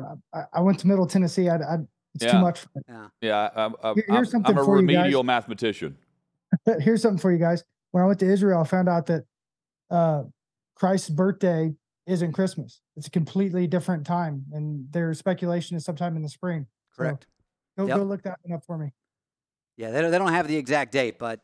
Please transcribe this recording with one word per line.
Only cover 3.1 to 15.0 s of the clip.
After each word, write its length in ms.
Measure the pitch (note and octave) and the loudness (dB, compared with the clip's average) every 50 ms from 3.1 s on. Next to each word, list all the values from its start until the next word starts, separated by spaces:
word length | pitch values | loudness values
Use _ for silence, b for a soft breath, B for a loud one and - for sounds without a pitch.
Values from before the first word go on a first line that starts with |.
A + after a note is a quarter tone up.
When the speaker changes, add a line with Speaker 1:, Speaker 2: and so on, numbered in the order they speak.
| _ _ | _ _
Speaker 2:
Yeah, 280 | A#2 A2 G#2+ G#2 G#2 G#2 G2+ | -2 0 2 2 2 0 0
I'm, 200 | G#2+ A2 A2 A2+ - - | -2 -2 -2 -4 -4 -4
I'm, 120 | A2 G#2+ | -2 0
Speaker 1:
Here, 100 | G#3 A3 | 0 0
here's 200 | G3+ G#3 B3 B3 | 2 2 2 2
Speaker 2:
I'm, 40 | - | 2
Speaker 1:
something 200 | B3 A#3 G3 - G3+ | 0 0 2 2 2
Speaker 2:
I'm 60 | C#3+ | 4
a 20 | C#3 | 4
Speaker 1:
for 160 | G3 G3 G3 | 4 4 6
you 80 | F#3+ | 6
guys. 80 | F3 - | 6 4
Speaker 2:
remedial 260 | F3 F3+ - - C3 B2 | 4 4 4 2 2 2
mathematician. 760 | B2+ B2 A#2+ A2+ A#2 A2 - A#2+ A2 G2 - E2+ C#2+ C#2 - _ _ _ _ _ _ _ | 2 0 0 0 -4 -6 -2 -2 -2 -2 -2 -6 -10 -10 -12 _ _ _ _ _ _ _
Speaker 1:
<laughs> 420 | _ _ _ - - - A3 A3+ D#3+ | _ _ _ -6 -2 0 0 0 2
Here's 220 | C#3+ A3 A#3 G#3 | 2 2 2 4
something 160 | - A3+ G3 E3 | 2 2 0 0
for 120 | - F#3 F3 | 2 2 2
you 60 | E3 | 2
guys. 240 | E3+ E3 F3 E3+ - _ _ _ _ _ | 2 2 0 -2 -4 _ _ _ _ _
When 100 | - F3+ F3+ | 0 2 2
I 40 | |
went 120 | F#3+ G3+ G3 | 4 2 2
to 60 | F#3+ F#3 | 2 2
Israel, 300 | G3+ F#3+ G3+ G3 F#3 E3+ | 4 4 4 4 4 2
I 40 | D#3 | 2
found 220 | C#3+ F#3+ F#3 F3+ | 2 0 2 2
out 200 | F3+ F3 E3+ E3 | 2 2 2 0
that, 180 | - E3+ D3+ - - _ _ _ _ _ _ _ _ _ _ _ - | 0 -2 -2 -4 -8 _ _ _ _ _ _ _ _ _ _ _ -2
uh, 340 | F3 E3+ E3 D#3+ D#3 D3 B2+ - - _ _ _ _ _ _ _ _ | 0 2 2 2 2 0 -4 -8 -14 _ _ _ _ _ _ _ _
Christ's 340 | - - F#3 G3 F#3 - - | -2 0 2 2 0 -2 -2
birthday 640 | D#3 D3+ F#3 G3 F#3+ - G3 F3+ E3+ D#3+ D#3+ D#3+ D3+ - _ _ _ _ _ | 0 2 2 2 2 2 0 2 2 2 0 -2 -4 -6 _ _ _ _ _
isn't 260 | F3 F#3 E3 F3 E3 C#3 | -4 -2 0 0 -2 0
Christmas. 480 | - F#3+ F#3 - D#3+ C3+ - - _ _ _ _ | 0 -2 -2 -2 -6 -10 -12 -16 _ _ _ _
It's 120 | D3+ D3 | -16 -14
a 20 | - | -4
completely 560 | - F3+ D#3 - - F#3+ G3+ F#3+ E3+ F3+ F3+ | -2 -2 -2 0 0 -2 0 0 0 0 0
different 380 | D#3 F3+ F3 - - F3+ D#3+ C#3+ | 0 0 -2 0 -2 -4 -4 -4
time, 400 | D#3+ F3 F3 F3 D#3 D3 C3+ C3+ C#3+ D3 | -4 -2 -2 -2 -4 -6 -8 -10 -10 -10
and 320 | D3+ D3+ D3+ D3+ C#3+ B2+ C#3 D3+ | -8 -6 -6 -8 -8 -10 -8 -4
their 200 | E3+ | -4